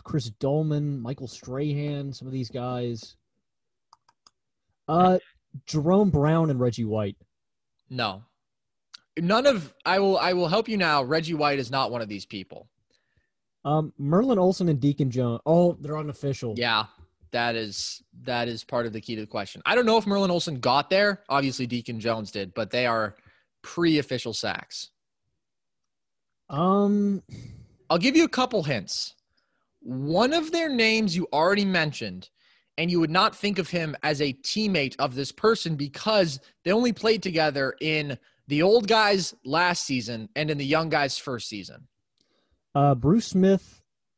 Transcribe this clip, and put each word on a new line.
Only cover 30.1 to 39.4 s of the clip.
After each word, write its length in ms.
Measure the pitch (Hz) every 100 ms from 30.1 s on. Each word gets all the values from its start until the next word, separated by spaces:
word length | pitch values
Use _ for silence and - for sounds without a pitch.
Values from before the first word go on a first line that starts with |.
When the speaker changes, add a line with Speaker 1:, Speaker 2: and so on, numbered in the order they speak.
| 170 247
Speaker 2:
of 180 | 330 320
their 180 | 330 320
names 460 | 254 220 220 220 170
you 120 | 170
already 340 | 147 170 202 196
mentioned, 640 | 185 156 139 107 92 - _ _ _ _ -
and 120 | 165
you 100 | 175
would 120 | 160
not 240 | 170 208 208
think 240 | 208 190
of 100 | 175
him 260 | 180 160 139
as 200 | 151 147
a 120 | 147
teammate 640 | 131 - 208 214 185 135 -
of 160 | 143
this 180 | 127 139
person 440 | - 214 226 170 151
because 640 | 143 - - 214 175 135 - _ 165
they 60 |
only 200 | 208 247
played 300 | 214 220 220
together 540 | 185 160 156 139 135 -
in 380 | 156 156 147 127 _ _ -
the 140 | 147
old 260 | 175 226 202
guy's 460 | 226 208 202 170 -